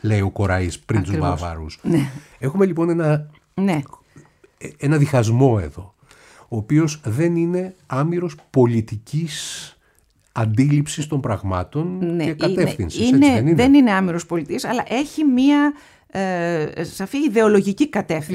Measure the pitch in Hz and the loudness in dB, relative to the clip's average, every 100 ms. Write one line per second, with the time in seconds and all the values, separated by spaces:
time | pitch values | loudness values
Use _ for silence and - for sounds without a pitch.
0 | 107 107 98 - 98 92 92 - - 110 | -2 0 0 0 0 0 -2 -6 -2 -2
1 | 98 101 90 87 87 80 78 - - 165 | 0 -2 -2 -2 -6 -8 -12 -8 -2 0
2 | 135 131 - - 135 185 190 165 170 170 | 0 -6 -20 -8 -4 0 0 0 0 0
3 | 156 151 151 _ _ - 196 156 131 - | 0 0 -2 _ _ -2 0 0 -4 -14
4 | _ - - _ _ _ - - 143 156 | _ -20 -20 _ _ _ -20 -6 0 2
5 | 147 127 110 120 135 110 78 80 95 _ | 2 2 2 4 4 2 -2 -10 -18 _
6 | _ - - - _ 117 104 151 160 - | _ -20 -20 -20 _ -8 -2 0 0 -2
7 | - 113 170 170 170 180 185 - - 131 | -6 -2 0 0 -2 -2 -6 -12 -8 -4
8 | 156 175 175 - _ 135 120 117 110 107 | -2 -2 -6 -10 _ 2 4 2 -2 -8
9 | - 151 165 - - - - - _ _ | -8 -6 -6 -8 -12 -12 -16 -20 _ _
10 | _ _ _ - 110 107 143 147 147 - | _ _ _ -4 0 2 2 2 0 -6
11 | 156 143 123 98 95 90 90 147 175 185 | -6 -4 -4 -4 -4 -4 -4 -6 -6 -4
12 | 175 170 160 156 160 185 160 - 85 - | -4 -2 -4 -2 -2 0 -2 -2 -6 -2
13 | 233 269 285 113 139 170 254 285 247 190 | 2 6 6 4 2 4 6 6 6 2
14 | 185 165 - - 285 185 - 240 - 233 | 0 -4 -4 -6 -4 -6 -4 -4 -4 -4
15 | 294 - 302 247 269 294 294 285 - _ | -4 -2 2 4 4 4 2 -2 -12 _
16 | _ 185 190 180 170 170 151 - 147 - | _ -6 -4 -2 -2 -2 -4 -6 -8 -8
17 | 190 285 294 214 214 208 196 196 294 - | -6 -2 0 4 6 4 2 0 0 0
18 | - 160 151 | -2 -4 -4